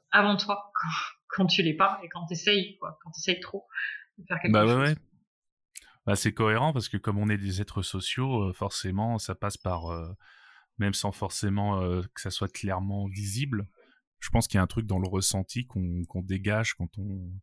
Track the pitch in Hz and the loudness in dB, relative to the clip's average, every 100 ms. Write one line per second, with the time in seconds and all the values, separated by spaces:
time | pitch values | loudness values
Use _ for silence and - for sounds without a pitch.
0 | - 202 202 202 - 202 - - 165 160 | 2 4 6 4 0 -4 -4 -4 -2 -4
1 | - - - - 185 - 165 156 196 196 | -6 -10 -8 2 4 4 2 4 2 2
2 | 175 175 165 170 - 208 180 - 180 160 | -8 -10 -8 -2 2 2 2 -8 -12 -12
3 | 165 - - 175 - 196 - - - - | -16 -8 -2 -2 -4 -12 -10 -8 -8 -10
4 | - - - 175 - 107 107 127 143 151 | -16 -18 -8 -2 4 6 6 6 4 0
5 | _ _ _ _ _ _ _ - - _ | _ _ _ _ _ _ _ -20 -20 _
6 | - 101 110 - 110 110 147 135 113 101 | 0 2 2 2 4 4 2 0 -2 -4
7 | - 101 107 104 98 95 104 - 92 95 | -2 0 2 0 0 -2 -4 -4 -4 -4
8 | - - 135 120 98 95 101 - 95 95 | -4 -2 0 0 0 -2 -4 -4 -2 0
9 | 113 113 - 92 101 - 95 87 82 85 | 0 -2 -4 -6 -6 -4 -4 -4 -4 -6
10 | 82 95 - - - - _ - 101 98 | -8 -12 -18 -20 -20 -20 _ -2 0 0
11 | 101 - 98 - 104 101 101 98 90 90 | -2 -4 -6 -2 0 2 2 2 2 0
12 | 92 - 95 - 98 - 98 92 98 101 | -2 -8 -6 -4 -4 -4 -2 -2 -2 -2
13 | 98 98 101 110 143 110 98 _ _ _ | -2 -4 -4 -2 -2 -2 -4 _ _ _
14 | _ - - 117 - 98 90 - 107 92 | _ -12 0 2 4 2 2 0 0 0
15 | 95 95 98 98 92 120 123 98 90 87 | 0 0 2 0 -2 -6 -4 -4 -2 -2
16 | 85 95 95 95 98 107 113 - 87 - | -4 -4 -2 -2 0 0 0 -4 -6 -6
17 | 98 98 90 95 | -6 -6 -8 -12